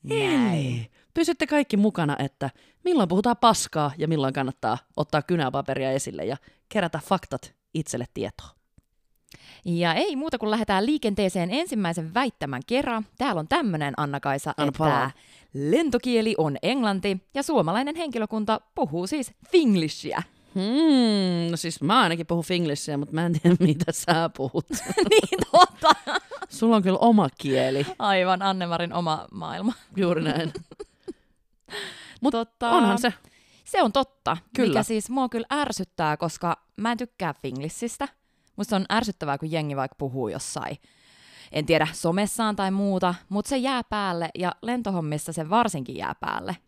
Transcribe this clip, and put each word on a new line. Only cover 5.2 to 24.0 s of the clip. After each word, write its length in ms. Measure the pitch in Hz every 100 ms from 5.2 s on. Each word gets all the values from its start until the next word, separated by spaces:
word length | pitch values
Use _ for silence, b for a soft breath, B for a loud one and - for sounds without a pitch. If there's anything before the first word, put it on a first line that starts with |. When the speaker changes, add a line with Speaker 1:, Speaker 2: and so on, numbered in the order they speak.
Speaker 2:
kynäpaperia 680 | - 175 131 135 139 135 131
esille 340 | 135 - 71 90
ja 120 | 139 b b _
kerätä 300 | 214 170 156
faktat 500 | - 190 - 131 - _ _
itselle 320 | 160 - 120 123
tietoon. 360 | - 101 - - _ _ _ _ _ _ _ _ B B B 180
Speaker 1:
Ja 280 | 170 170
ei 220 | 165 392 269
muuta 220 | 320 247
kuin 140 | 214
lähdetään 340 | 214 214 190 226
liikenteeseen 640 | 302 220 196 190 190 175
ensimmäisen 640 | 247 349 233 175 170 160
väittämän 480 | 208 277 _ 143 131 -
kerran. 380 | 247 285 226 214 -
Täällä 220 | 262 180
on 80 | 156
tämmönen, 460 | 320 240 160 143 -
Anna-Kaisa, 560 | 143 139 147 139 - -
Speaker 2:
Anna 100 | 147
Speaker 1:
että 80 | 135
Speaker 2:
palaa. 340 | 156 143 131 - b b b
Speaker 1:
lentokieli 800 | 135 143 247 320 240 262 233 220 -
on 200 | 156 139
englanti 540 | 185 269 220 190 202 185 _
ja 100 | 269
suomalainen 520 | 277 285 160 202 277 320
henkilökunta 680 | 320 233 214 220 208 220 _ -
puhuu 320 | 214 160 185
siis 240 | 302 247 _ -
finglishia. 680 | 359 269 196 156 - - - - _ _ 190
Speaker 2:
Hmm, 960 | 196 277 320 269 233 208 185 175 170
no 60 | 170
siis 240 | 165 -
mä 180 | 147 240
ainakin 240 | 190 165 165
puhun 180 | 170
finglishia, 540 | 160 180 165 143 - 143
mut 140 | 147
mä 140 | 156 170
en 80 | 156
tiedä, 140 | 175 180
<laughs> 60 | 185
mitä 240 | 151 -
sä 380 | -